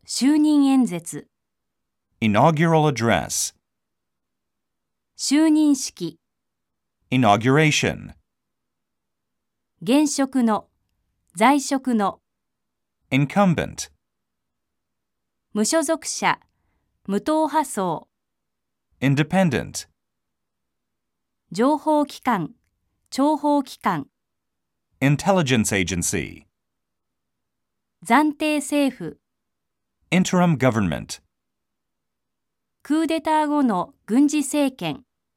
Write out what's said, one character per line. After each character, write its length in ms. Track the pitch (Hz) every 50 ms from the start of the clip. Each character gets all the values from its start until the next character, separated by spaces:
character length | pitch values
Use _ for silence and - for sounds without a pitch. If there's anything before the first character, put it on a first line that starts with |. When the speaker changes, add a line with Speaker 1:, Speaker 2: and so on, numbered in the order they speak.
| _
Speaker 1:
就 300 | - - - 240 277 311
任 280 | 302 302 302 302 285 277
演 220 | 269 269 262 240
説。 400 | 180 175 170 - - 151 143 - _ _ _ _ _ _ _ _ _ _ _ _ _ _ _ _ _ _ -
Speaker 2:
Inaugural 680 | 113 110 101 107 135 165 160 147 170 165 165 156 151 151
address. 640 | 135 113 117 117 101 78 57 - - - - - _ _ _ _ _ _ _ _ _ _ _ _ _ _ _ _ _ _ _ _ _ _ _ _ _ _ _ _ _ _ _ _ _
Speaker 1:
就 320 | - - - 262 302 320 320
任 260 | 302 311 311 294 277
式。 440 | 262 - - - - 175 165 - _ _ _ _ _ _ _ _ _ _ _ _ _ _ _ _ _ _ -
Speaker 2:
Inauguration. 1040 | 127 131 127 127 117 110 110 131 135 151 160 151 147 - - 95 67 50 - - - _ _ _ _ _ _ _ _ _ _ _ _ _ _ _ _ _ _ _ _ _ _ _ _ _ _ _ _ _ _ _ _ -
Speaker 1:
現 240 | 170 190 262 294 311 285 -
職 300 | - 269 269 - 262 233
の、 260 | 226 214 - - _ _ _ _ _ _ _ _ _ _ _ _ _ -
在 260 | 175 220 254 294 285
職 360 | 277 - 285 269 269 262 240
の。 260 | 214 202 190 - _ _ _ _ _ _ _ _ _ _ _ _ _ _ _ _ _ _ -
Speaker 2:
Incumbent. 800 | 127 135 143 143 - 196 202 185 151 101 69 - 50 - - - _ _ _ _ _ _ _ _ _ _ _ _ _ _ _ _ _ _ _ _ _ _ _ _ _ _ _ _ _ _ _ _ -
Speaker 1:
無 120 | 208 220
所 160 | 220 311 330
属 240 | 302 302 320 311 -
者、 340 | - - - 208 175 - - _ _ _ _ _ _ _ _ _ _ _ _ -
無 120 | - 196 208
党 280 | - 311 311 311 320
派 180 | 285 285 311 285
層。 420 | - - 208 190 180 156 - - _ _ _ _ _ _ _ _ _ _ _ _ _ _ _ _ _ _ -
Speaker 2:
Independent. 880 | - 139 139 135 151 151 - 190 190 165 120 82 57 50 - - - _ _ _ _ _ _ _ _ _ _ _ _ _ _ _ _ _ _ _ _ _ _ _ _ _ _ _ _ _ _ _ _ -
Speaker 1:
情 280 | 165 185 240 277 302 277
報 260 | - - - 196 196
機 160 | - - -
関、 320 | - 262 233 185 151 - - _ _ _ _ _ _ _ _ _ _ -
諜 280 | - - 269 302 311
報 260 | 285 - 294 294 285 277
機 160 | - - -
関。 280 | - 220 180 147 135 _ _ _ _ _ _ _ _ _ _ _ _ _ _ _ _ _ _ -
Speaker 2:
Intelligence 720 | 135 139 147 143 - 185 196 185 160 120 127 113 101 - 110
agency. 680 | 98 92 82 92 87 82 - - 87 64 - 87 80 _ _ _ _ _ _ _ _ _ _ _ _ _ _ _ _ _ _ _ _ _ _ _ _ _ _ _ _ _ _ _ _ -
Speaker 1:
暫 300 | - 233 277 302 302 285
定 220 | - 311 302 302 294
政 360 | 277 - 294 294 285 269 -
府。 240 | - 180 156 - _ _ _ _ _ _ _ _ _ _ _ _ _ _ _ _ _ _ -
Speaker 2:
Interim 460 | 160 185 180 - - 180 175 170 160
government. 640 | 117 127 127 104 113 101 87 71 58 53 - - - _ _ _ _ _ _ _ _ _ _ _ _ _ _ _ _ _ _ _ _ _ _ _ _ _ _ _ _ _ _ _ _ -
Speaker 1:
ク 220 | - 294 320 330
ー 20 |
デ 120 | 302 330 320
タ 260 | 320 320 311 311 302
ー 20 |
後 160 | 294 294 294 277
の 320 | 233 202 180 165 - _ _ _
軍 220 | - 208 262 294
事 140 | 285 302 302
政 340 | 285 - - 294 285 269 269
権。 300 | - 175 160 139 - _ _ _ _ _ _ _